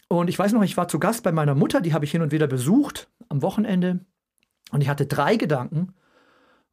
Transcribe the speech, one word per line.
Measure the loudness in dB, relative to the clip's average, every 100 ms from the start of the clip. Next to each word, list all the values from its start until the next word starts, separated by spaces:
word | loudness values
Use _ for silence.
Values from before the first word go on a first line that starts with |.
| -2
und | 0 0
ich | 0
weiß | 2
noch, | 2
ich | 2 0
war | -2
zu | 0
Gast | 0 0
bei | 0
meiner | 0 2 2
Mutter, | 2 0
die | 0
habe | -2 0
ich |
hin | -2
und | 0
wieder | 0 0
besucht | 0 2 2 2 -4 -18 -20 -8
am | -4
Wochenende. | -2 -2 0 0 0 -2 -8 _ _ _ _ _ -6
Und | -2
ich | 0
hatte | -2 -2
drei | 0 2 2
Gedanken. | 0 -2 -2 -6 -6 -10 _ _ _ _ _ _ _